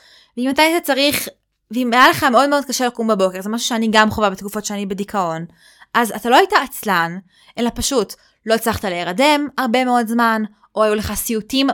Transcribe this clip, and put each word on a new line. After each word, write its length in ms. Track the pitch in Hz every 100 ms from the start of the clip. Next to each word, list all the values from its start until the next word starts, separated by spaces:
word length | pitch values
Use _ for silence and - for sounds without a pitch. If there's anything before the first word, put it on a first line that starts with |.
| - - _ -
ואם 120 | 254
אתה 120 | 269
היית 220 | 311 339
צריך, 440 | 330 262 285 254 - - _ _ -
ואם 220 | 220 247
היה 160 | 226 277
לך 140 | 339
מאוד 260 | 294 233 285
מאוד 160 | 285 277
קשה 220 | 240 247
לקום 200 | 240 226
בבוקר, 340 | 208 190 185
זה 80 | 196
משהו 180 | 233 240
שאני 200 | 233 226
גם 200 | 214 214
חווה 180 | 214 208
בתקופות 360 | 190 202 214 -
שאני 200 | 208 202
בדיכאון, 600 | 196 202 208 175 160 165 _ _ _ -
אז 180 | - 233
אתה 180 | - 240
לא 60 | 262
היית 180 | 381 -
עצלן, 540 | 269 - 214 185 165 180 - _ _ -
אלא 120 | 233 226
פשוט 380 | - 240 196 - _ _ 220
לא 80 |
הצלחת 320 | 226 226 214 202
להירדם 640 | 175 175 180 277 294 294 -
הרבה 280 | 254 233 254
מאוד 220 | 247 220
זמן, 360 | 233 233 220 214 _ _ -
או 80 |
היו 120 | 214 214
לך 180 | 202
סיוטים 560 | 208 - 220 208 262 269